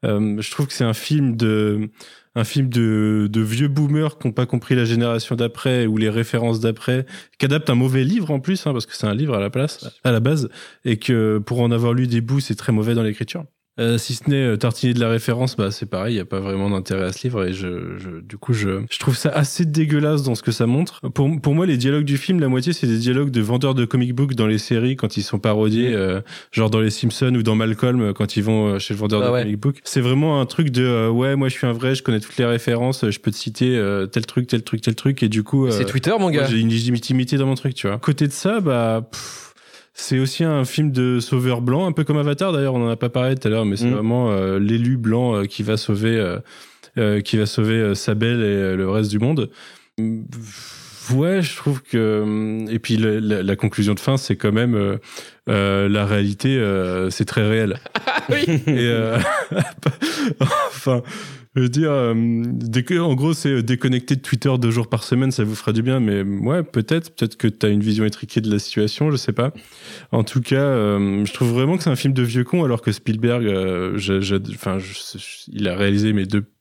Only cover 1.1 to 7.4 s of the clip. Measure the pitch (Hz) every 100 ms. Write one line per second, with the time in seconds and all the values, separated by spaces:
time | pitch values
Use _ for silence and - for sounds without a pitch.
1.1 | 151 139 113 113 107 107 104 107 _ -
2.1 | - _ - 113 143 135 120 113 107 107
3.1 | 107 104 107 110 113 147 139 147 151 156
4.1 | - 131 107 123 123 - 127 117 117 120
5.1 | 117 - 117 120 117 135 127 117 110 107
6.1 | 107 117 120 117 113 113 107 - 127 131
7.1 | - - _